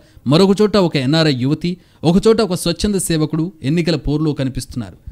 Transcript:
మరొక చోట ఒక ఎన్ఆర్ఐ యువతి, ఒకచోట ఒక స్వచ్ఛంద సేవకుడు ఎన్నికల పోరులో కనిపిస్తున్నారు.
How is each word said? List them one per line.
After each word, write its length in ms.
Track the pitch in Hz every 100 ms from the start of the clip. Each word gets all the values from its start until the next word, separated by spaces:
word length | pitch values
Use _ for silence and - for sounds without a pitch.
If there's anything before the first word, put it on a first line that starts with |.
| - - 120
మరొక 340 | 156 196 202
చోట 160 | 208 208
ఒక 180 | 170 147
ఎన్ఆర్ఐ 400 | 127 165 156 123
యువతి, 420 | 131 156 175 185 _ _
ఒకచోట 380 | 175 185 220 226
ఒక 120 | 190
స్వచ్ఛంద 420 | 180 170 165 208 196
సేవకుడు 560 | - 165 151 160 175 -
ఎన్నికల 320 | 131 175 170 151
పోరులో 380 | 139 151 156
కనిపిస్తున్నారు. 640 | 143 131 - - 123 98 - -